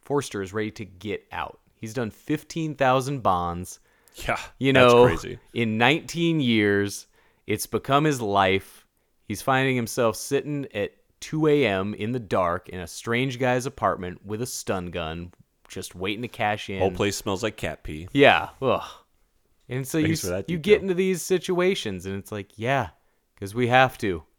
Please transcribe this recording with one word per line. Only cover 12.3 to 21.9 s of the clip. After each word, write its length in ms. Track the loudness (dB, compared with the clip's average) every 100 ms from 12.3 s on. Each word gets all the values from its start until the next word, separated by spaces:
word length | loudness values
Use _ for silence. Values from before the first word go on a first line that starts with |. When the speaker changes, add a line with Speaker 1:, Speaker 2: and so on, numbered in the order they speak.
| 0 0 -2 -6
Speaker 1:
in 120 | -12
a 60 | -12
strange 520 | -12 -4 -2 -2 -2
guy's 260 | 0 0
apartment 580 | -2 -2 -2 0 -6 -10 -10
with 160 | -8
a 40 | -6
stun 400 | -8 -4 -4 -4
gun, 420 | -6 -6 -8 -12 _ _ _ _
just 260 | -14 -14
waiting 260 | -8 -6 -6
to 60 | -8
cash 400 | -4 -2 -2 -6
in. 100 | -2
Speaker 2:
Whole 100 | -2
place 260 | 0 -2 -2
smells 260 | -4 -2
like 140 | -4 -4
cat 260 | -8 -8
pee. 240 | -10 -12 -4
Speaker 1:
Yeah. 380 | 6 8 8 2 -4
Ugh. 240 | 0 0 -2 -18 _ _ _ _ _ _ _
And 160 | -8 -4
so 80 | -2
you 120 | 0
Speaker 2:
Thanks 120 | 0
for 60 | -2
Speaker 1:
s-, 40 |
Speaker 2:
that 180 | -4 -4
Speaker 1:
you 80 | -4
Speaker 2:
detail. 160 | 4
Speaker 1:
get 80 | 4
into 120 | 4
these 280 | 0 0 0
situations, 840 | -2 -2 0 0 2 0 -4